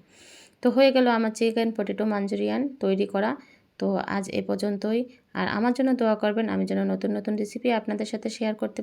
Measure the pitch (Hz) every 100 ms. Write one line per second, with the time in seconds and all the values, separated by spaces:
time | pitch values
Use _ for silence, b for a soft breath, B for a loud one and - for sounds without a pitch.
0 | _ B B B B B 247 240 269 254
1 | 247 226 220 220 226 226 226 220 202 196
2 | 214 202 196 202 208 226 277 262 196 196
3 | 202 196 214 285 B B B - 196 190
4 | - 202 190 202 190 196 208 196 214 226
5 | 254 B B 190 185 208 240 247 262 254
6 | 226 214 208 214 214 190 185 190 196 190
7 | 202 208 220 214 208 226 247 226 220 208
8 | 220 220 220 - 220 214 214 208